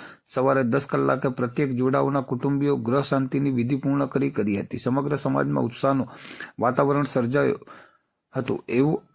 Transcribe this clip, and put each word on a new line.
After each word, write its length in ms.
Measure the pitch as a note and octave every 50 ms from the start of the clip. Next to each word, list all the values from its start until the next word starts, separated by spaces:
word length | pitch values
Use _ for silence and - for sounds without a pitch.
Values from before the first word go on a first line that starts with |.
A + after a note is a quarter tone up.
| - - - - _ _
સવારે 360 | - C3 B2+ C3+ C3+ C3+ C3
દસ 220 | A#2 A#2+ C#3 C#3
કલાકે 440 | - - C#3 C#3 C#3 C3+ C3 - C#3
પ્રત્યેક 460 | B2+ - B2 A#2+ B2 - D3 C3+ C3
જોડાઓના 460 | A#2+ B2+ C3 C3 C#3 C#3 C#3 C#3 C#3+
કુટુંબીઓ 560 | C3 - C3+ B2 - C#3 C#3+ C#3 C#3 C#3+ C#3+ B2+
ગૃહ 240 | A2+ A2 A#2+ C#3
શાંતિની 500 | C#3 - C#3+ C3+ C3+ B2+ C#3+ C#3 C#3 C#3
વિધિ 240 | C3+ A#2+ A#2 B2 C#3+
પૂર્ણ 300 | C3 - C#3 C#3 C#3+ C#3
કરી, 240 | B2+ - C3+ C3+ C#3
કરી 280 | C3+ - G#2 G#2 G2+ G2
હતી. 200 | - - - -
સમગ્ર 380 | - B2 B2 C#3 C#3 C#3+ D3
સમાજમાં 480 | C#3 - C#3 C3+ C#3 C#3 C#3 C#3+ C#3 B2+
ઉત્સાહનું 440 | A#2+ A#2+ - - C3+ C#3 C3+ B2+ B2+ - - - - - - - - - -
વાતાવરણ 440 | G#2 B2 B2 - C#3+ C#3 C#3+ C#3+ D3
સર્જાયું 560 | C3+ - C#3 A#2+ A#2 B2+ C#3+ C#3 B2+ - - - - - - - - _ _ _ _ _ _ _ _ -
હતું. 300 | C3 B2 A#2+ G#2+ - - -
એવું 340 | - B2 C#3 D3+ D#3+ - - _